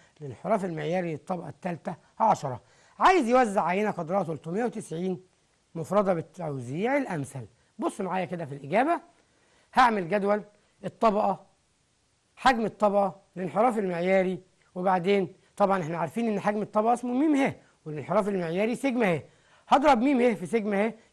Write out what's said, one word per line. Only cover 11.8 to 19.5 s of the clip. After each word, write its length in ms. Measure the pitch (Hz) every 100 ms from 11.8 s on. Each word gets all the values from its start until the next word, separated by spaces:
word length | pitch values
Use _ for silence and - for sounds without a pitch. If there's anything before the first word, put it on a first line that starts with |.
| _ _ _ _ _ -
حجم 300 | 262 233 208
الطبقة، 560 | - 208 202 190 - _ 175
الانحراف 400 | 185 170 247 220
المعياري، 600 | 190 170 180 190 185 180 - _ _ 180
وبعدين 580 | 185 185 175 202 180 - _ -
طبعا 240 | 202 190
احنا 160 | 151 165
عارفين 300 | 165 226 233
إن 120 | 202
حجم 220 | 202 214
الطبقة 320 | 190 214 220
اسمه 200 | 240 247
ميم 220 | 247 320 277
ه، 180 | 247 - _ _ 156
والانحراف 420 | 151 135 196 202
المعياري 460 | 190 165 175 220 247
سيجما 400 | 277 247 202 151
ه. 60 | - _ _